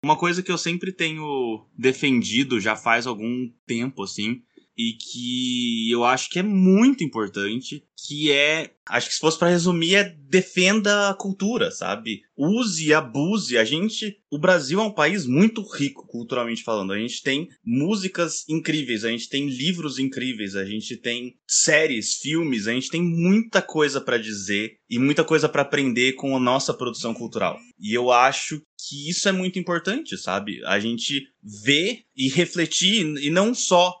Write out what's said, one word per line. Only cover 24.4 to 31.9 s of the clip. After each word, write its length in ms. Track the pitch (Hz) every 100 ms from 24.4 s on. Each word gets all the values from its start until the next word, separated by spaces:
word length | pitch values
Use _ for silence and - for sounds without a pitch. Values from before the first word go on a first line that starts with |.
| 95 101 110 _ _
e 80 | 120
muita 280 | 135 147
coisa 240 | 156 160 151
pra 140 | 147
aprender 500 | 139 143 135 117 127
com 240 | 131 139 135
a 40 |
nossa 320 | 127 131 139
produção 400 | 120 120 117 117
cultural. 460 | 113 113 110 92 76 - _
E 120 | 104
eu 200 | 117 123
acho 500 | 120 127 139 - 156 _ - -
que 220 | 143 147
isso 180 | 180 202
é 40 |
muito 260 | 190 185 185
importante, 580 | 175 175 170 247 311 -
sabe? 480 | - 95 104 67
A 140 | 60 101
gente 480 | 110 117 120 139 131 _
ver 640 | 104 104 113 143 185